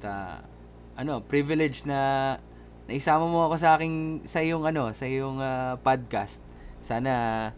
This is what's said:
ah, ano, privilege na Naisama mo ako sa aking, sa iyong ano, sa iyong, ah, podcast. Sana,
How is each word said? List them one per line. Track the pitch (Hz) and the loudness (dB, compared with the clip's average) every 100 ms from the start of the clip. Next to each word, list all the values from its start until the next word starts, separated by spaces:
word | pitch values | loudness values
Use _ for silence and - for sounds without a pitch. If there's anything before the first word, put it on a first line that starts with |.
ah, | 104 98 95 82 - - - - - | -10 -8 -8 -12 -16 -20 -20 -20 -18
ano, | - 139 131 | -10 -6 -6
privilege | 107 143 143 156 156 127 | 0 0 2 2 2 0
na | 143 139 135 135 135 131 - - - - | -4 0 2 2 0 -2 -8 -20 -20 -20
Naisama | - 135 135 156 | -8 -4 2 4
mo | 165 170 165 | 4 4 4
ako | 160 | 4
sa | 165 156 | 6 6
aking, | 160 160 156 156 - | 4 -2 -4 -6 -4
sa | 170 | -2
iyong | 160 165 156 | 0 2 0
ano, | 160 117 | 0 -2
sa | 110 131 | -4 -4
iyong, | 135 135 135 | -2 -2 -4
ah, | 135 131 127 123 | -2 -2 -2 0
podcast. | 127 131 120 110 101 - - - - - | 2 2 2 -4 -4 -10 -18 -18 -18 -18
Sana, | - 117 131 127 117 110 110 | -6 -2 0 0 0 -2 -4